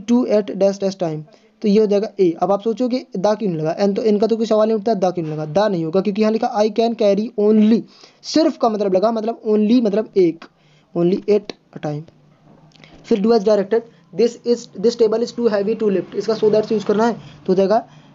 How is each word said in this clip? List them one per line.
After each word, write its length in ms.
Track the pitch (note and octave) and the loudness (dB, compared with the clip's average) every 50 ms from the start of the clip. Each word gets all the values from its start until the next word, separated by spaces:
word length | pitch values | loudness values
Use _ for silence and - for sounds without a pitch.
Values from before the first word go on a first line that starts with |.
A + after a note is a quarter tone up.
| G3 - | 0 0
two 160 | A#3+ B3 B3+ - G#3 | 0 0 2 2 0
at 120 | G#3+ G3+ | 0 0
dash 320 | G3+ - F#3+ F#3+ G3 G3 G3 | -2 -2 0 0 0 0 0
dash 180 | G3 F#3+ F#3+ | -4 -6 -4
time", 260 | - F#3 D#3+ D#3 D3+ D#3 - _ _ _ _ _ _ - | -4 -6 -6 -6 -8 -12 -14 _ _ _ _ _ _ -2
तो 60 | G#3+ | 2
ये 120 | G3 A3 | 2 2
हो 60 | A3 | 2
जाएगा 220 | G3+ G3+ G3+ G#3 - - - | 2 2 0 -2 -2 -2 0
ए। 160 | F#3+ E3+ E3 - F3+ | 0 0 2 0 0
अब 100 | F3 G3 | 0 0
आप 100 | G3 G3 | 0 0
सोचोगे 440 | A3+ A3+ - B3+ A#3+ A#3 B3+ E4+ _ - | -4 -4 -2 -2 -2 -2 -4 -6 _ -8
द 100 | G3 F3 | -4 -2
क्यों 240 | G#3 G#3+ G#3 A#3 F#3+ | -2 -2 0 -2 -4
नहीं 100 | E3+ D#3 | -4 -2
लगा, 160 | D#3 D#3 E3+ - | -4 -4 -2 0
एन 160 | G3+ G3+ G3 | 0 0 0
तो, 80 | - B3+ | 0 0
इनका 240 | A3 G#3 G3+ A3 | 0 0 2 2
तो 100 | G#3+ A3+ | 0 0
कोई 100 | A3 A3+ | 0 0
सवाल 220 | G#3+ A3+ G#3+ G#3+ G#3+ | 0 2 2 2 2
नहीं 100 | A3+ A3 | 0 -2
उठता, 160 | G3 A#3 A3+ | -2 -2 -2
द 100 | F#3+ F#3+ | 0 0
क्यों 200 | F#3 F3+ F3+ D#3+ | -2 -2 -2 -6
नहीं 140 | D#3 D#3 D3+ | -6 -6 -8
लगा, 60 | D3+ | -6
द 260 | D3+ D3+ G3 E3+ F#3+ F#3+ | -4 -2 0 0 0 -2
नहीं 120 | E3+ D#3+ | -2 -4
होगा, 160 | D#3+ D#3+ F#3+ | -2 -2 -2
क्योंकि 220 | F#3+ G#3 F#3+ G#3+ G#3+ | -2 0 -2 0 0
यहाँ 100 | G#3+ A3 | 0 0
लिखा 240 | A3 A#3+ A#3+ - | -2 -2 -2 -2
"I 140 | G#3 G#3+ A3 | 0 -2 0
can 240 | G#3 - A3+ A#3 A#3 | 0 0 0 0 0
carry 320 | A3 A3+ G3+ G3+ G3 G#3+ B3 - - | 0 2 2 2 2 -2 -4 -2 0
only", 400 | G3+ G#3 A3 G#3+ G#3+ G#3+ A#3 G#3 - - - - - - _ _ - | 2 4 4 6 6 4 4 2 0 -4 -16 -20 -20 -20 _ _ -10
सिर्फ 340 | - - D4 E4 D#4+ B3 | -2 0 2 2 2 0
का 120 | - - A#3 | 0 -2 -2
मतलब 260 | G#3+ G3+ G#3 G3 F#3 | 0 0 -2 0 0
लगा, 180 | F#3 F#3+ A3+ A#3 | 2 2 0 -2
मतलब 280 | A3 G#3+ A3+ A#3 - - A3 | -2 -4 -6 -6 -6 -2 0
only 340 | G#3+ G#3+ G#3+ G#3 A#3+ B3+ A#3 | 2 2 2 4 2 2 2
मतलब 260 | G#3 F#3+ G#3+ G#3 - - | 2 0 -2 -4 -2 2
एक, 280 | G3 F#3 E3 D#3+ E3 - - _ _ _ _ _ _ _ _ - | 2 2 2 2 -4 -12 -20 _ _ _ _ _ _ _ _ -4
only 280 | E3+ F3 F3 F#3+ - - | 0 0 0 0 0 0
at 240 | - G3+ G#3 G#3 - | 0 0 0 -2 -6
a 320 | - _ _ _ - D3+ | -20 _ _ _ -18 -12
time। 220 | - D3+ D3 D3 D#3+ - _ _ _ _ _ _ _ _ - _ _ _ _ _ - - - - - | -10 -8 -8 -8 -10 -14 _ _ _ _ _ _ _ _ -20 _ _ _ _ _ -20 -20 -20 -12 -2
फिर 180 | - A#3 G#3 F#3+ | -2 0 0 2
"do 100 | A3+ A#3 | 2 2
as 80 | A#3 | 2
directed", 400 | F#3+ A3 G#3+ G3+ F#3+ G3 A3+ A#3 A3+ - _ _ _ _ - E3 | 4 2 2 2 2 0 -2 -2 -4 -4 _ _ _ _ -2 0
"this 340 | A3+ A#3 - - - A#3 A#3+ | 0 0 0 -2 -2 -2 -2
is, 260 | A#3 - - - A3 | -2 -4 -14 -10 -2
this 220 | F#3 A#3 A3+ - A#3 | -2 0 2 2 0
table 220 | G#3+ G#3+ A3+ A#3+ | 0 2 0 -4
is 100 | A3+ - | -4 -4
too 180 | - A#3+ A3+ G#3+ | -2 -2 0 0
heavy 300 | G3+ G3+ G#3 A3+ G3+ G#3+ | 0 -2 -2 -2 -2 0
to 80 | G#3 F#3+ | 0 0
lift", 220 | F3+ E3+ - - | -2 -4 -4 -8
इसका 200 | G#3 - A3 A3 | -8 -4 -4 -2
so 100 | A3 A3 | 0 0
that 200 | G#3+ G#3 G#3+ G#3+ | 2 2 2 0
से 100 | - A3+ | 0 -2
यूज़ 120 | G#3 G3 | -4 0
करना 200 | - G#3 G3 A3+ | 0 0 2 2
है, 80 | A#3+ A3+ | 0 -2
तो 300 | - - - - - - - | -4 -10 -20 -20 -12 -2 -2
हो 60 | F#3+ | 2
जाएगा 340 | F#3+ G3 F#3 G#3+ A#3 A#3 - - - - - | 2 2 2 2 0 -2 -4 -18 -20 -20 -20